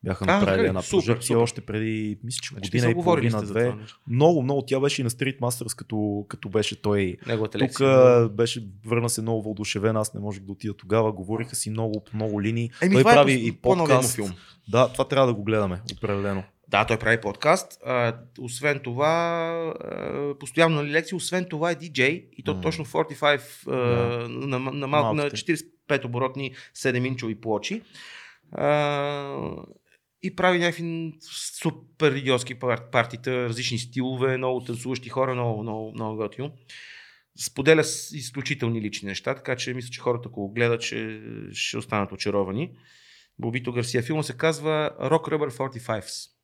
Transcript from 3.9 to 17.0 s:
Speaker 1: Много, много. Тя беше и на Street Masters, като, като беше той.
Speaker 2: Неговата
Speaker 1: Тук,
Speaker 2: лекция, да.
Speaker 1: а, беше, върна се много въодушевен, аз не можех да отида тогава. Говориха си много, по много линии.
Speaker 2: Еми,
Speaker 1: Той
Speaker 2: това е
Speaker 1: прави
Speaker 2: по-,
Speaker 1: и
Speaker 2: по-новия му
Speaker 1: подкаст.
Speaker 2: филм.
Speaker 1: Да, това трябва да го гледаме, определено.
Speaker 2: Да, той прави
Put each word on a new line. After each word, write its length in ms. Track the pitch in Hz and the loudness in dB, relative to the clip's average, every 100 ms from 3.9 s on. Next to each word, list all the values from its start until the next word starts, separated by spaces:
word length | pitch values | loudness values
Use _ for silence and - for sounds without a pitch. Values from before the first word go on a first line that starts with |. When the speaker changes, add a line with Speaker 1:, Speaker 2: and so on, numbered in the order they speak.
| - - | -18 -4
Speaker 1:
Много, 340 | 117 151 170 | 6 6 6
много. 240 | 127 143 123 | 2 0 0
Тя 140 | 135 | 0
беше 220 | 139 139 | 2 0
и 20 | |
на 60 | 123 | -2
Street 300 | 117 135 135 | -2 -4 0
Masters, 380 | 120 120 117 - | -2 -2 -6 -10
като, 480 | - 107 104 101 101 | -6 -2 -2 -2 -6
като 200 | - 110 | -12 -4
беше 320 | 104 104 104 | 0 0 -2
той. 360 | 107 104 95 90 - | 0 2 2 -2 -4
Speaker 2:
Неговата 300 | 117 107 104 | -2 -2 0
Speaker 1:
Тук, 40 | |
Speaker 2:
лекция, 260 | 131 - 135 | -2 4 6
да. 340 | 131 127 123 117 | 10 10 10 6
Speaker 1:
а, 40 | |
беше, 340 | 101 117 123 107 98 110 | 2 0 0 -10 -16 -2
върна 240 | 117 117 | 0 0
се 120 | 113 | -2
много 200 | 113 113 | -2 -2
въодушевен, 560 | 107 104 104 104 104 110 | -2 -6 -4 0 2 2
аз 160 | 107 | -2
не 60 | 104 | -4
можех 240 | 104 98 | -8 -10
да 80 | 98 | -12
отида 220 | 98 107 | -10 -8
тогава. 380 | 98 92 110 110 | -10 0 2 2
Говориха 440 | 101 92 110 120 120 | 0 -6 -4 -4 -6
си 140 | - | -6
много, 340 | 110 113 107 | -4 -4 -4
по 120 | - 107 | -6 -4
много 260 | 107 104 | -2 0
линии. 300 | 104 113 117 - | 0 0 -2 0
Speaker 2:
Еми, 120 | 185 | 4
Speaker 1:
Той 80 | 202 | 6
Speaker 2:
това 100 | 202 | 8
е 40 | 233 | 8
Speaker 1:
прави 200 | 139 131 | 8 4
Speaker 2:
по-, 120 | 113 | 0
Speaker 1:
и 40 | |
Speaker 2:
по-новия 440 | 101 123 180 160 131 | 0 2 4 6 4
му 60 | |
Speaker 1:
подкаст. 140 | 123 120 | 4 -2
Speaker 2:
филм. 140 | 101 92 - - - | -4 -8 -18 -20 -2
Speaker 1:
Да, 180 | 110 127 | 4 4
това 200 | - 135 | 2 0
трябва 200 | 135 131 | 4 2
да 60 | |
го 100 | 113 | 2
гледаме, 380 | 104 110 101 90 110 | 0 0 0 -4 -8
определено. 500 | 101 107 101 101 98 92 _ _ | -8 -4 -2 -2 -4 -6 _ _
Speaker 2:
Да, 180 | 101 110 | 2 4
той 120 | |
прави 240 | 113 | 2